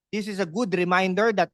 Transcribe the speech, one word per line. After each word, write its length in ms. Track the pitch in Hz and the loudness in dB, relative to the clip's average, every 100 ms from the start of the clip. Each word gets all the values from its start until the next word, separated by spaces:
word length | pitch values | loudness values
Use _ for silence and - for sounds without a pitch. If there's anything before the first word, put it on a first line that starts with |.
| _ | _
"This 160 | 208 208 | -6 -4
is 80 | 196 | -4
a 80 | 175 | -4
good 240 | 175 233 180 | -2 -2 0
reminder 560 | 180 180 190 185 226 | 2 2 2 2 2
that 160 | 196 170 | 2 -2